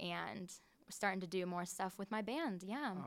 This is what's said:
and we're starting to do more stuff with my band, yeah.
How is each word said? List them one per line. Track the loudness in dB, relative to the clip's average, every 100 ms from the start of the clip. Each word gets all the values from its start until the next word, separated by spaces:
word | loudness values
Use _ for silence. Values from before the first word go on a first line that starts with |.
and | -2 0 -2 -4 -6 -10 -16 -20
we're | -12
starting | 0 2 2
to | 2
do | 2 2
more | 0 0
stuff | 0 -2 -2
with | -2
my | 0
band, | 2 2 2 0
yeah. | -2 0 0 0